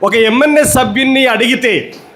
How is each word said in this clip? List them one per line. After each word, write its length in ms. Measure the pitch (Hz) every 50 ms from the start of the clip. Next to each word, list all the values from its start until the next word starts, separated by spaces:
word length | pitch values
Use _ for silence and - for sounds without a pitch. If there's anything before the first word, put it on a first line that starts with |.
ఒక 120 | 196 202 214
ఎంఎన్ఎస్ 580 | 226 220 220 226 254 294 302 294 302 285 -
సభ్యున్ని 540 | - 262 254 208 202 262 269 269 262 269 262
అడిగితే 680 | 247 220 202 247 240 262 247 254 226 185 143 - - - - - - -